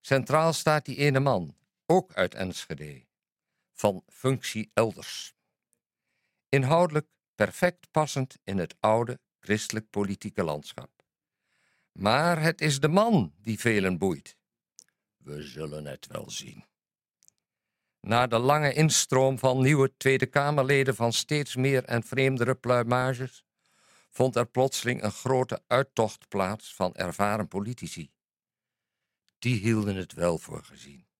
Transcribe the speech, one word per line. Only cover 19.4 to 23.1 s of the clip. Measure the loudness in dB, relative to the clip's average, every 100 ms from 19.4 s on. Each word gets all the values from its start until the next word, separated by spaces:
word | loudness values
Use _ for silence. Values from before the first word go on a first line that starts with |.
| 0 4
nieuwe | 4 4 2 _
Tweede | 2 2 2
Kamerleden | 0 0 0 2 2 2
van | 0 0
steeds | -2 -2 -2 -2 -2
meer | 0 0
en | 0 -4
vreemdere | -4 0 0 2 0
pluimages, | -2 0 0 2 0 0